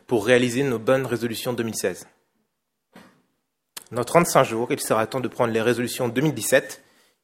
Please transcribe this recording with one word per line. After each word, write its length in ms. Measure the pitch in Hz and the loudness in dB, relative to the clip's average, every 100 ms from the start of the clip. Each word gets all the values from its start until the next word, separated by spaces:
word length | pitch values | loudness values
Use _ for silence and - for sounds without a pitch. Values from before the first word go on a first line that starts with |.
| - | -2
pour 180 | 117 107 | 0 4
réaliser 380 | 123 123 120 | 4 4 0
nos 160 | 139 113 | 0 0
bonnes 260 | 113 131 127 | 0 0 0
résolutions 460 | 117 117 107 131 | -4 -4 -4 -4
deux 120 | 117 | -4
mille 120 | 113 101 | -4 -4
seize. 320 | 98 87 - _ _ _ _ _ _ _ _ - - _ _ _ _ _ _ - - | -4 -4 -12 _ _ _ _ _ _ _ _ -20 -20 _ _ _ _ _ _ -20 -8
Dans 140 | 117 120 | -6 0
trente-cinq 400 | 170 170 151 117 | 2 4 2 2
jours, 260 | 113 123 | 0 -4
il 80 | 139 | -4
sera 260 | - 110 110 | 0 0 0
temps 120 | 135 | -4
de 80 | 113 | -4
prendre 240 | - 117 | -2 0
les 100 | 113 | 2
résolutions 460 | 113 117 120 - 120 | 0 0 -2 -4 -4
deux 140 | 110 | 0
mille 120 | 156 | 0
dix-sept 520 | 117 - 175 - - _ _ _ _ | 0 2 2 2 -8 _ _ _ _